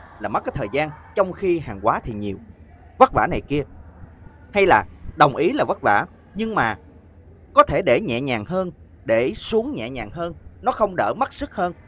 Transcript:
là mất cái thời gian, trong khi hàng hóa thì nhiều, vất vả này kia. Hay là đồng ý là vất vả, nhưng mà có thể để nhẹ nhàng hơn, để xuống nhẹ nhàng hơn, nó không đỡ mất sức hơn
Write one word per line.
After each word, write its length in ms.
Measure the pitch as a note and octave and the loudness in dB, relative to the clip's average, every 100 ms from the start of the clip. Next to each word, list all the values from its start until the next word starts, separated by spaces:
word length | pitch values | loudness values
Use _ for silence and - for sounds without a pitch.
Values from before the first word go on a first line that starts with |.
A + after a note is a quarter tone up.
| - - | -20 -10
là 80 | G#2 | -6
mất 160 | D3 | -4
cái 80 | - - | -4 -6
thời 120 | G#2+ | -4
gian, 180 | C3 D3+ D3 - | -2 -4 -6 -6
trong 180 | - F#3 | -2 -2
khi 260 | E3+ F#3+ E3+ | -2 -2 -2
hàng 220 | C3 F#2+ | -4 -4
hóa 200 | G#2 E3 | 0 0
thì 100 | - | -2
nhiều, 240 | G#2 G#2 F#2+ - - - - - - | -8 -6 -8 -12 -20 -20 -20 -6 4
vất 140 | C4 | 4
vả 140 | B2 A2+ | 6 2
này 100 | A#2+ | 0
kia. 220 | - D3 - - - - - - - - - | -2 -4 -4 -10 -20 -20 -20 -20 -20 -20 -6
Hay 120 | G#3 F#3 | 2 4
là 180 | A2 - - - - | 4 2 -8 -6 2
đồng 200 | D3 A#2 | 4 4
ý 160 | E3+ | 0
là 120 | C#4 | 0
vất 160 | B2 - | -2 0
vả, 260 | B2 G#2 D#3+ - - | 2 2 0 -8 -14
nhưng 200 | F#3+ A3 | -8 -2
mà 220 | F#3+ A2+ G#2 - - - - - - - | 0 0 -2 -10 -20 -20 -20 -20 -20 0
có 80 | C#4 | 4
thể 200 | D4 D3 | 4 4
để 180 | F3 B2 | 2 2
nhẹ 200 | A2 A#2 | 2 -4
nhàng 240 | C#3 A#2 | -2 -4
hơn, 260 | G#2 F#3 F3+ - - - | -4 -4 -4 -8 -20 -10
để 280 | - A2+ B2+ | 0 2 0
xuống 420 | A2 - A3 B3+ | -2 -2 -2 -2
nhẹ 160 | D#3+ A2+ | -6 -8
nhàng 200 | C3 G#2 | -10 -10
hơn, 240 | E3 E3+ E3 - - | -8 -10 -10 -18 -8
nó 100 | A3 | -4
không 240 | C4 G#3 E3+ | 0 0 0
đỡ 180 | G#2+ | -2
mất 180 | D#3 C4+ | -2 -4
sức 220 | - - | -6 -8
hơn 180 | - F3 E3 | -6 -6 -6